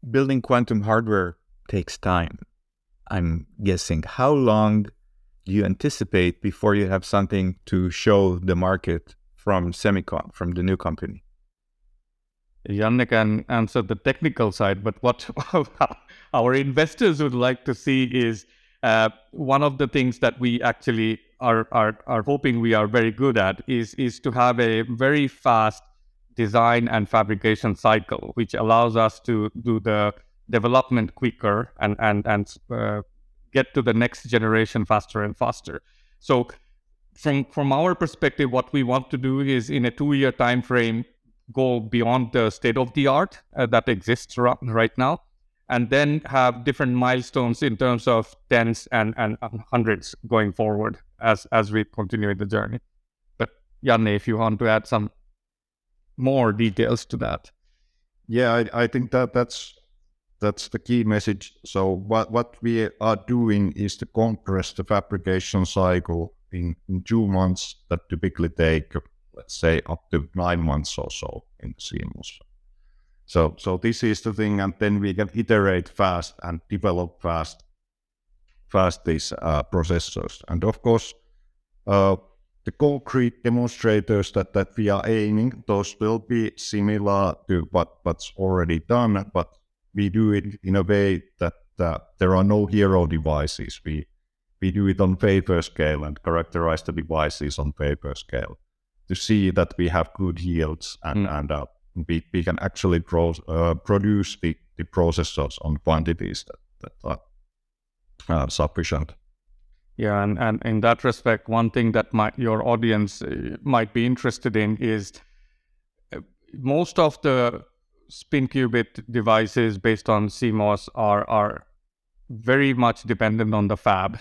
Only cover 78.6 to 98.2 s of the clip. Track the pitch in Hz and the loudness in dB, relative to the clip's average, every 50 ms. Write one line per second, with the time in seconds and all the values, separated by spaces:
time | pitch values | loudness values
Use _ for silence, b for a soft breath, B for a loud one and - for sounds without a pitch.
78.6 | - - - 98 92 90 85 - - - - 80 - - - - - 82 78 73 | -20 -2 0 2 2 2 0 -2 -2 -2 -2 -2 -2 -8 -10 -6 -2 -2 0 0
79.6 | - - - 90 80 82 90 85 - - - - 50 50 - - - - 82 85 | -2 0 -2 -2 0 2 0 -2 -2 -4 -8 -8 -8 -8 -12 -14 -10 -6 -4 -2
80.6 | 85 107 110 - - 120 117 113 - - - _ _ _ _ _ _ _ _ _ | 0 -2 -2 0 2 2 2 2 0 -4 -18 _ _ _ _ _ _ _ _ _
81.6 | _ _ _ _ _ 101 101 101 98 98 95 92 - _ _ _ _ _ _ _ | _ _ _ _ _ 2 4 4 4 4 2 0 -4 _ _ _ _ _ _ _
82.6 | _ - - _ 151 147 143 135 131 - - 131 123 120 - _ _ 120 117 120 | _ -12 -2 _ 2 2 2 0 -6 -4 0 0 0 0 -2 _ _ 0 0 2
83.6 | 120 117 - - - 117 107 107 98 - 110 101 95 - - 104 95 - - 104 | 0 -2 -4 -2 2 2 2 2 2 2 0 0 0 0 -2 -4 -4 -2 -2 -2
84.6 | 95 - _ - 107 101 98 98 - - 113 110 107 107 107 107 113 127 127 - | -2 -2 _ -2 0 0 0 0 0 0 0 0 0 0 0 0 0 0 -4 -6
85.6 | - - 104 98 101 - - _ 107 107 113 113 104 - 123 117 110 104 - - | -4 -2 0 0 0 -4 -4 _ -2 0 0 -2 -2 -2 -2 -2 -2 -2 -4 -8
86.6 | - - - 104 101 104 107 104 101 101 98 98 98 92 80 - _ - 95 87 | -12 -6 -2 0 0 0 0 0 0 0 2 2 0 0 -2 -6 _ -2 -2 -2
87.6 | 80 - - 90 85 - _ _ _ 87 82 - - - - - 95 95 92 90 | -2 0 0 -2 -2 -2 _ _ _ -4 -4 -4 -8 -18 -8 -4 -2 0 0 0
88.6 | 87 85 82 80 - - 120 120 120 113 104 98 98 - _ 92 80 - _ _ | 0 0 -2 -2 0 0 0 2 2 2 0 0 -2 -4 _ -4 -4 -4 _ _
89.6 | _ _ _ _ _ _ _ 101 101 98 92 110 110 107 104 101 95 104 101 - | _ _ _ _ _ _ _ -2 -2 0 2 2 2 4 2 0 -2 -4 -12 -10
90.6 | - 92 95 101 92 92 104 101 101 98 95 85 - _ _ _ 87 82 - _ | -2 0 0 2 2 2 2 2 4 2 0 -2 -4 _ _ _ -4 -4 -4 _
91.6 | _ _ _ - 90 85 80 - - _ _ _ 95 90 95 92 95 101 104 107 | _ _ _ -4 -2 -2 -2 -6 -10 _ _ _ 0 2 4 4 4 4 4 2
92.6 | 104 101 104 104 101 98 95 92 87 80 82 80 76 78 76 73 73 73 - - | 2 2 2 2 4 4 4 4 2 2 0 -2 -2 0 0 0 -2 -4 -6 -10
93.6 | - - - - _ 78 78 76 73 _ _ _ _ _ _ _ _ _ _ _ | -12 -14 -14 -12 _ -8 -6 -6 -8 _ _ _ _ _ _ _ _ _ _ _
94.6 | - 95 90 101 101 98 92 - 101 92 92 90 - 104 98 98 90 - 92 85 | -4 -2 0 2 2 2 2 2 2 2 2 2 2 2 2 2 2 2 0 0
95.6 | 80 - - - 78 76 76 73 73 76 73 - _ 85 85 82 82 - - 87 | 0 -4 -4 -2 0 0 0 -2 -4 -8 -10 -8 _ -2 -2 -2 -2 -2 -4 -2
96.6 | 85 82 80 80 - - 82 82 80 82 82 78 76 76 - - 71 71 71 - | 0 0 -2 -2 -4 -6 -6 -6 -6 -4 -2 0 0 -2 -2 -4 -6 -6 -4 -4
97.6 | 76 73 71 - 73 71 76 - - 71 69 - | -6 -6 -4 -4 -2 -4 -4 -4 -6 -12 -12 -12